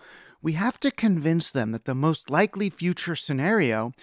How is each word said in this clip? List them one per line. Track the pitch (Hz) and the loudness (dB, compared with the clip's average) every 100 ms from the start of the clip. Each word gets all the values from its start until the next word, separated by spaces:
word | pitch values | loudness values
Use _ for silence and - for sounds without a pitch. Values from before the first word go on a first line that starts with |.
| - - - - | -20 -20 -20 -8
we | 160 | -4
have | 160 226 - | -2 -2 0
to | 277 | -2
convince | - 220 170 156 165 - | 2 2 2 2 0 0
them | 135 110 | -2 -2
that | 113 | -4
the | - | -4
most | 131 156 156 - | 0 0 0 0
likely | 151 208 202 202 | 2 2 0 -4
future | - 175 175 175 | -2 -4 -2 -4
scenario | 156 - 135 165 220 131 110 117 - | -6 -4 0 2 2 2 0 -2 -8